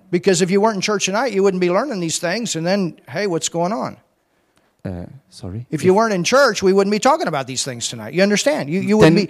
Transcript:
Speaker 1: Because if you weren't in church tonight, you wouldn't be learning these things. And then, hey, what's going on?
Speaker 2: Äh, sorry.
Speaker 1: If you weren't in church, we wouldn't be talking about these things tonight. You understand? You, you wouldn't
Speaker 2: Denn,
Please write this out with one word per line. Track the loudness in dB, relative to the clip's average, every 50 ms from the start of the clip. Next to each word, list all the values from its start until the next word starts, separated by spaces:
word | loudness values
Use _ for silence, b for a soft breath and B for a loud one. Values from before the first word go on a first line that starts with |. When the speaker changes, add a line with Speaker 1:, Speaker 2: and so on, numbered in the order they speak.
| -8 _
Speaker 1:
Because | -4 0 2 2 2 2 2
if | 2
you | 2 2 2
weren't | 2 0
in | 0
church | -4 -2 -2 -2 -2
tonight, | -2 -2 -2 -2 -2 0
you | 2 2
wouldn't | 2 2 2
be | 0 2
learning | 2 0 0 -2 -4 -6
these | -4 -4 -6 -4
things. | -4 -4 -4 -4 -4 -6 -6
And | -4 -2
then, | -2 0 0 0 -2 -6 -10 _
hey, | -12 -8 -6 -4 -2
what's | -4 -4 -4 -4
going | -4 -2 -2 -2 -2
on? | -4 -6 -8 -10 -14 _ _ _ _ _ _ _ _ _ _ _ _ _ _ _ _ _
Speaker 2:
Äh, | -10 -10 -8 -10 -14 -16 -20 _ _
sorry. | -20 -16 -14 -12 -10 -12 -10 -8
Speaker 1:
If | -8 0 2
you | 4 4
weren't | 4 2 0 0
in | -2 -2
church, | 2 4 4 4 4 2 2 2
we | 2 4
wouldn't | 4 2 2
be | 0 2
talking | 2 2 2 2 0 -2
about | -2 -4 -4
these | -6 -6 -6 -6
things | -6 -8 -8 -8 -10
tonight. | -10 -10 -12 -6 0
You | 2 2
understand? | 2 2 2 0 0 0 -2 -4 -4
You, | -4 -4
you | 0 2 4 6
wouldn't | 6 6 6
Speaker 2:
Denn, | 4 2 B